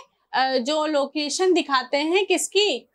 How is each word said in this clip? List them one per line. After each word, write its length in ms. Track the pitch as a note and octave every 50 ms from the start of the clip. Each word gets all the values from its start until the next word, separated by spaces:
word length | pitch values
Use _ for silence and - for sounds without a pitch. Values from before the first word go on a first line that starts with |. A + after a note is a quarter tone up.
| - _ _ _ _ _ -
अ, 240 | A#3+ C4 C4 C4 C4
जो 280 | A#3 B3+ D4+ D#4 D4+
लोकेशन 680 | D#4 D#4 C#4+ C#4 C#4 - D4+ D4 D4 D4 - F#4 F#4+ F4+
दिखाते 440 | E4 D#4 - C#4 B3+ B3+ B3+ - C#4
हैं 280 | D4 D#4+ E4+ G4 G#4
किसकी, 640 | F#4+ F#4 D4+ - - - G4 G#4 G#4 D4 A#3 - _ _